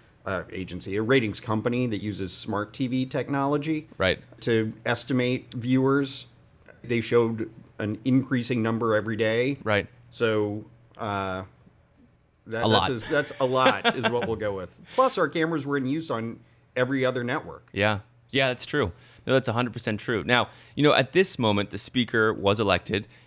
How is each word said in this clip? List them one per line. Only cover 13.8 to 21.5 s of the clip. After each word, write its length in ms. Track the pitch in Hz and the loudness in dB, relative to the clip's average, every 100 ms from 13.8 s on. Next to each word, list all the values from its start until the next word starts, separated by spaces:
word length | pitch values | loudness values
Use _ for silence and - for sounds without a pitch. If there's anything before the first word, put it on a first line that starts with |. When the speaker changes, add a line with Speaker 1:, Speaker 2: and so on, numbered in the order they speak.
| 226 139 | 0 0
Speaker 1:
is 140 | 113 | -2
what 180 | 120 120 | -2 -4
we'll 80 | 107 | -4
go 180 | 107 | -4
Speaker 2:
<laughs> 40 | 95 | -6
Speaker 1:
with. 200 | 90 - - | -10 -14 -6
Plus, 240 | - 254 208 | 0 2 2
our 100 | 156 | -2
cameras 380 | 165 160 165 135 | 0 0 -2 -2
were 120 | 139 | -2
in 80 | 127 | -2
use 240 | 151 160 | -2 -4
on 280 | 117 113 - - _ _ - | -4 -6 -10 -16 _ _ -2
every 280 | 127 135 127 | 0 2 0
other 180 | 127 | 0
network. 440 | 120 131 87 71 - | -2 -4 -6 -16 -10
Speaker 2:
Yeah. 280 | 98 104 101 - _ _ | 0 2 2 -4 _ _
Yeah, 200 | 131 135 | 0 0
that's 160 | 123 - | 0 -2
true. 260 | 147 104 - - - - | 0 0 -2 -18 -10 2
No, 80 | |
that's 140 | 131 127 | 2 2
a 60 | |
hundred 200 | 113 123 | 0 -2
percent 260 | 104 - 107 | -4 -4 -4
true. 240 | - 110 | -2 -2
Now, 260 | 110 123 110 - - - | 2 2 2 -6 -12 2
you 80 | |
know, 100 | 147 | 4
at 200 | - 127 | 4 4
this 260 | 175 185 - | 2 0 2
moment, 300 | 113 | 2